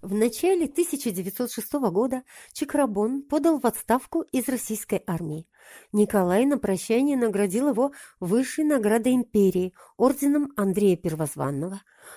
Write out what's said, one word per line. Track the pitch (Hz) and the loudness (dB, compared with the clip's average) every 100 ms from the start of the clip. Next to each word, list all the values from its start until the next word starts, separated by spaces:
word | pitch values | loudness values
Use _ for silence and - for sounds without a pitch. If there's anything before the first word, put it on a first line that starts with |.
В | 196 | -4
начале | 202 233 233 349 381 302 | 0 0 0 0 2 0
тысяча | - 339 285 247 | 0 -2 -2 -4
девятьсот | 180 190 - 247 | -4 -8 -6 -8
шестого | - 208 294 254 | -6 -6 -2 0
года | 170 254 254 254 - - | 0 0 -2 -8 -20 -20
Чакрабон | - 285 294 269 202 214 269 | -10 -4 0 0 0 -2 -2
подал | 277 302 302 311 | -2 0 2 2
в | |
отставку | 233 - - 240 - 330 | 0 -4 -2 -2 0 -6
из | - 262 233 | -4 -4 -2
российской | 254 - 214 - 196 - | -4 -4 -8 -4 -6 -4
армии. | 165 165 151 165 _ - - - | -6 -6 -10 -12 _ -20 -20 -6
Николай | 208 208 214 180 185 262 | 0 2 4 2 4 2
на | 285 | 0
прощание | 202 190 - 226 277 269 | 0 -4 0 0 2 2
наградил | 233 202 202 190 285 | 0 0 0 0 0
его | 220 277 277 - _ | 0 0 -2 -20 _
высшей | 180 220 262 - | 0 0 0 0
наградой | 302 285 208 226 226 | 2 2 2 2 2
империи – | 254 240 214 196 185 180 _ - _ | 2 2 4 4 2 -4 _ -20 _
орденом | 240 277 285 294 285 - | 2 2 0 0 -2 -2
Андрея | 196 190 202 175 | -2 2 2 2
Первозванного. | 175 156 151 - 139 139 165 196 _ _ - | -2 -4 -6 -4 -4 -4 -6 -10 _ _ -20